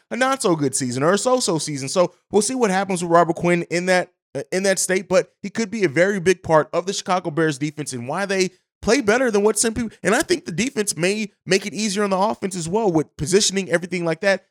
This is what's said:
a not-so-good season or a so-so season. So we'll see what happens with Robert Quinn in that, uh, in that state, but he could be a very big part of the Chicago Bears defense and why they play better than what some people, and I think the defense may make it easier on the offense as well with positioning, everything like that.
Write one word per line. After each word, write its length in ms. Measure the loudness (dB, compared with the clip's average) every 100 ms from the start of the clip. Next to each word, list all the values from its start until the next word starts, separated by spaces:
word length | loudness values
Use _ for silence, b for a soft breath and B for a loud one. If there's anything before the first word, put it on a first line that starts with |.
| b
a 60 | -2
not-so-good 580 | -2 0 0 2 0
season 300 | -2 -4 0
or 80 | 2
a 60 | 2
so-so 400 | 2 0 0 -2
season. 300 | -4 -8 -4
So 240 | 0 0 b b
we'll 100 | 0
see 140 | 0 0
what 140 | 0
happens 320 | 0 -2 -4
with 100 | 2
Robert 240 | 4 4 2
Quinn 280 | 2 0 0
in 160 | -4 0
that, 260 | 0 0 _ _
uh, 80 | -12 -4
in 140 | -2
that 160 | 0 0
state, 280 | 0 -2 2
but 240 | 0 0 _
he 100 | -10
could 200 | -4 -4
be 140 | 0
a 40 | 0
very 300 | 2 2 2
big 240 | 0 0
part 260 | 2 2 2
of 140 | -2 -4
the 60 |
Chicago 380 | -6 -2 -2 -2
Bears 280 | 0 0 0
defense 340 | -6 -6 -10
and 160 | -10 -8
why 180 | -6 -4
they 240 | 0 0 b _ _
play 200 | 0 2
better 300 | 4 2 2
than 140 | 2
what 120 | 2 2
some 160 | -2
people, 240 | -2 -6 -4
and 140 | 0 0
I 60 |
think 240 | 0 -2 -4
the 40 |
defense 460 | -2 -2 -2 -4 -2
may 340 | -2 -2 -4 _ -2
make 180 | -2
it 80 | -2
easier 300 | -4 -4 -2
on 80 | -2
the 80 | 0
offense 380 | 0 -2 -6 -6
as 120 | -4
well 220 | -2 2
with 260 | 0 -2 -6
positioning, 540 | 2 2 2 -2 0
everything 340 | -2 -2 -4
like 180 | -2 -2
that. 240 | 0 0 _